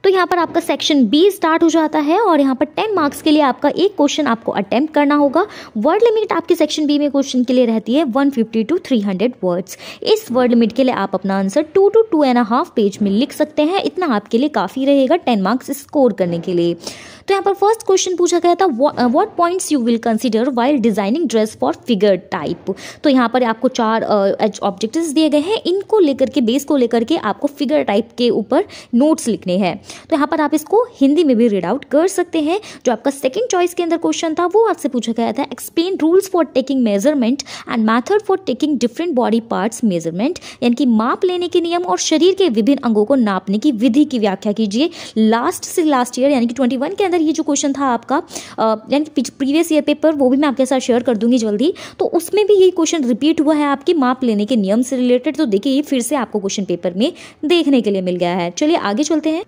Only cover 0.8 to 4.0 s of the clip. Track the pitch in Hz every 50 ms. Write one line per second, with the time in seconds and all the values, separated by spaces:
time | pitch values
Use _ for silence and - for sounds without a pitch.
0.8 | - - 311 285 247 196 220 302 359 415 381 - - 320 320 330 330 330 302 330
1.8 | 311 302 311 311 294 285 330 403 466 381 330 285 277 269 262 254 - - - -
2.8 | 392 440 415 359 302 285 277 - - 320 302 302 294 262 247 - - 285 - -
3.8 | 330 415 - -